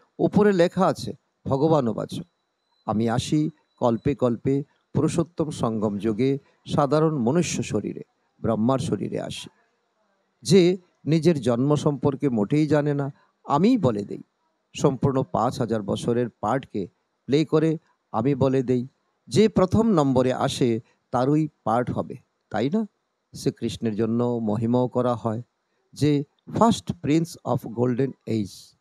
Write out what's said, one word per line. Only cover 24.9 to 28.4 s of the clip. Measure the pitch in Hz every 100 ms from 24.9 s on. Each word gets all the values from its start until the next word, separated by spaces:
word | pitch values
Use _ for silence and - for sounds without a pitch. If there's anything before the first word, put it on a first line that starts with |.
| 123 123
হয় | 117 117 110 - _ _ _ _
যে | - 147 143 143 _ -
first | 156 226 196 - -
prince | - 156 165 - -
of | 123 -
golden | 113 123 120 135 - -
age, | 113